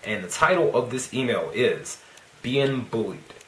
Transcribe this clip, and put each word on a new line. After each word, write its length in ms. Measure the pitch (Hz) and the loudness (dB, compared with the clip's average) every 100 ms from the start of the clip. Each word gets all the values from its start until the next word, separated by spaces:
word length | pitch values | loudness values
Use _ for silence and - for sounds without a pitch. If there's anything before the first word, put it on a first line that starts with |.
And 220 | - 107 | -4 -6
the 40 | 90 | -4
title 460 | - 160 180 165 | 0 2 4 4
of 160 | 117 113 | 4 0
this 220 | 127 123 | -4 -4
email 380 | 120 127 101 80 | -2 0 0 0
is 440 | 107 123 - - - - - - - | 2 2 2 -6 -14 -18 -20 -20 -12
Being 440 | 120 135 135 131 113 | -2 2 2 0 -2
Bullied 300 | 113 101 90 - - | -2 -2 -6 -14 -20